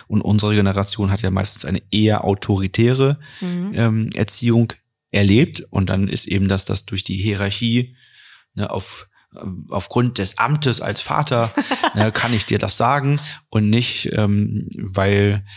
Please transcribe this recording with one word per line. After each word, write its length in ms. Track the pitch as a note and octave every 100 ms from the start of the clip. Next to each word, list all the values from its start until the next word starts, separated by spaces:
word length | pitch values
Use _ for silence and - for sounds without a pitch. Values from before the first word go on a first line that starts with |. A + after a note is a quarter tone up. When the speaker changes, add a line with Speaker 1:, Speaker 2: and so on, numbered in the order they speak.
| -
Speaker 1:
Und 140 | G#2
unsere 340 | - G#2 G#2 G#2+
Generation 560 | G2 G2 G2 - G2
hat 100 | G2+
ja 80 | F#2
meistens 340 | F#2+ - -
eine 160 | - F#2 -
eher 320 | G#2+ G#2+ G#2+
autoritäre, 960 | - G2 - G2 F#2+ - A#2 C3 C3+ D3 - -
Speaker 2:
Mhm. 320 | F3+ F3 F#3+ A3
Speaker 1:
ähm, 340 | A2+ A2 A2
Erziehung 580 | - A2 - A#2 A#2 A2+ - _ _ _
erlebt. 480 | G2+ G2+ G#2+ F3 - -
Und 200 | - F#2+
dann 180 | G2 G2
ist 180 | - -
eben 220 | G2 F#2+
das, 160 | F#2+
das 220 | - G2+ -
durch 180 | F#2+
die 120 | - F#2+
Hierarchie, 800 | G#2 G2+ G2 G2+ A#2 A#2 B2 - _ _ - - _
ne, 140 | - G#2
auf, 380 | - - - - _ _ -
ähm, 280 | - F#2 -
aufgrund 480 | - - B2 B2 -
des 200 | F#2+ -
Amtes 420 | A#2+ D3+ C#3+ A2
als 200 | - G2+
Vater, 520 | - - D3 B2 A#2
Speaker 2:
<laughs> 400 | - - - D#4+
Speaker 1:
ne, 160 | - A2
kann 240 | - A#2
ich 120 | A2+ -
dir 120 | G#2
das 180 | - -
sagen 440 | A#2+ C#3+ C#3 D3 - - _
und 220 | A2 G#2
nicht, 400 | A2+ A#2 - -
ähm, 560 | - G#2 G2+ G#2+ G#2+ - -
weil, 680 | G2+ F#2+ G2 G2+ G2+ G2+ G2+